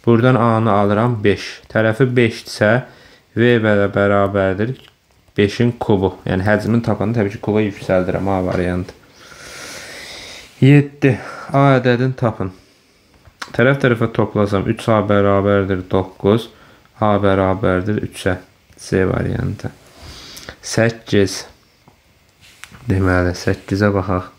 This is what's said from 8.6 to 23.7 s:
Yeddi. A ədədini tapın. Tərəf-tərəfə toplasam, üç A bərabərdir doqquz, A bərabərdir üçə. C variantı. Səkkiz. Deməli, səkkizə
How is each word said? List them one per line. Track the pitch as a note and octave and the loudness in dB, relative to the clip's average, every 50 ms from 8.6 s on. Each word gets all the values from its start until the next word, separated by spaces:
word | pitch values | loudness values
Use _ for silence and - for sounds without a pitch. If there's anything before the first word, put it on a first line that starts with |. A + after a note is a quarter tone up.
| F2+ F2+ F2+ F2+ F#2 - - - - _ _ - - - - - - - - - - - - - - - - - - - - - - - - - - - - - | -2 -2 -2 -4 -6 -8 -12 -20 -20 _ _ -20 -20 -20 -20 -20 -20 -20 -18 -18 -18 -16 -16 -18 -18 -18 -18 -18 -16 -16 -18 -18 -18 -18 -20 -20 -20 -20 -2 2
Yeddi. | C3 C3+ C#3+ C#3+ C#3 C#3+ - - - C#3 A2+ F#2+ - - - - - - - | 6 6 8 6 6 2 -6 0 0 0 0 0 -6 -14 -16 -16 -12 -4 0
A | C#3 C#3 C#3 C3+ | 2 4 4 4
ədədini | B2+ A2+ B2 A#2+ A#2+ B2+ C3 C3 - | 4 2 2 0 2 0 -2 -2 -2
tapın. | C3+ A2+ G#2+ - F#2+ F#2+ - - _ _ _ _ _ _ _ _ _ _ _ _ _ - _ _ - - - | -2 -2 -2 -2 -8 -8 -8 -14 _ _ _ _ _ _ _ _ _ _ _ _ _ -20 _ _ -18 -10 -2
Tərəf-tərəfə | - A#2+ C3 C#3+ C#3 C#3+ C3 A#2+ A2 B2 A2+ | 2 2 2 2 2 2 0 2 2 -2 -4
toplasam, | - - A2 G#2 - G#2+ G#2 F#2+ G2+ F#2+ F#2 | 0 -2 -2 -2 0 -2 -2 0 0 -2 -2
üç | A#2 A2 - - - | -2 -4 -4 0 0
A | A2+ G#2+ G2+ | 2 2 2
bərabərdir | G#2 G#2 G2+ G2+ G2+ G2 G2 G2 G2+ G2+ G2+ G2 F#2 G2 F#2 F#2 | 2 2 2 2 2 2 2 2 2 2 2 0 0 -2 -4 -4
doqquz, | - - - F#2+ - - - - G2 G#2 A#2 A#2 - - - - - - _ _ _ _ - | -2 -2 -2 -2 -4 -10 -2 2 2 2 2 0 -6 -20 -20 -20 -20 -20 _ _ _ _ -2
A | G#2+ G#2+ G#2 G2 G2+ | 0 0 2 2 2
bərabərdir | G2 F#2+ F#2+ F#2+ F#2+ F#2+ F#2+ - F#2 F#2 F2+ F#2 G#2 G#2+ - - | 2 2 2 2 0 0 0 0 0 0 0 -2 -2 -4 -4 -6
üçə. | - - - - F#2+ F2+ F#2 - _ _ _ _ _ _ | -8 -12 -6 -4 -4 -4 -4 -8 _ _ _ _ _ _
C | _ - - - G2 F#2+ | _ -10 -2 0 0 2
variantı. | F#2 F#2 F2+ F2+ F2+ F#2+ F#2+ F#2 F#2 G2 G2+ - - - - - - - - - - - - - - - - - - - _ | 2 0 -2 -2 -4 -4 -4 -4 -6 -6 -8 -10 -14 -14 -14 -20 -20 -20 -20 -20 -20 -20 -20 -20 -20 -20 -18 -18 -18 -20 _
Səkkiz. | - - - - A2 A#2 A2+ - - - - G#2 G2 F#2+ - - - - - _ _ _ _ _ _ - _ _ _ _ _ _ _ _ _ _ - - - _ - - - - - A#2+ | -14 -6 -2 0 0 0 0 -4 -6 0 2 2 2 2 -2 -10 -14 -16 -20 _ _ _ _ _ _ -20 _ _ _ _ _ _ _ _ _ _ -20 -20 -20 _ -20 -20 -20 -16 -6 -4
Deməli, | G2+ F#2+ F#2+ F#2 F2+ F2+ F2+ F2+ F2 - | -2 0 2 2 2 2 2 0 -2 -2
səkkizə | - - G2 - - - | -4 -4 -4 -4 -4 -6